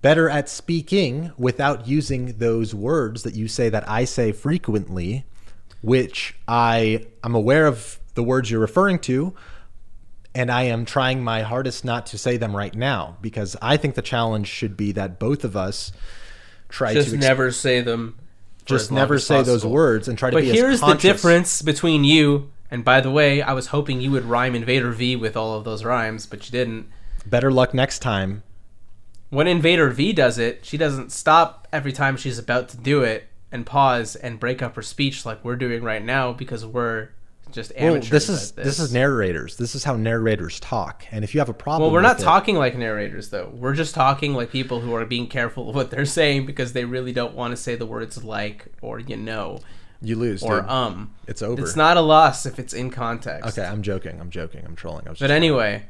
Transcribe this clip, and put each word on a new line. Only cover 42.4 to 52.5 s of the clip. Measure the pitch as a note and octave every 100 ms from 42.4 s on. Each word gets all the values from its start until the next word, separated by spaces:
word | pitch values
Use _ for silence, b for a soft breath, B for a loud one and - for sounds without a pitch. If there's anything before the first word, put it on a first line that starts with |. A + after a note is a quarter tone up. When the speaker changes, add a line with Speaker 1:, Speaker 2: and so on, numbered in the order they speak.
| G3 F3+
Speaker 2:
like | C3 B2
narrators, | A2+ G#2+ G2+ - G#2
though. | G2 F2
We're | A#2+ B2+ D3
just | D#3 -
talking | C3 C#3 D3
like | C3+ A#2
people | C3 B2+ A#2+
who | A#2+ A#2
are | A2+
being | A#2+ A#2+
careful | C3 A#2 - -
of | C3+
what | B2+
they're | C3+ C#3+
saying | E3 D3 C#3 C3
because | - B2
they | B2+ A#2+
really | B2+ B2+
don't | B2 A#2+ -
wanna | A#2+ A#2+
say | - A#2
the | A2
words | A2+ A2+ B2
"like" | A2 G#2+ G#2+ G#2 - -
or | A#2 A2+
"you | A#2+ A2
know." | A2 A2 G2+ - b b b b
Speaker 1:
You | G#2+ A2+
lose, | A#2+ F#2+
Speaker 2:
Or, | A2+ G#2
Speaker 1:
dude. | G2
Speaker 2:
um. | C3 A#2 - G#2 - -
Speaker 1:
It's | -
over. | G#2+ A#2+
Speaker 2:
It's | E2 D#3
not | D#3 F3
a |
loss | D#3 D#3 D#3 -
if | C3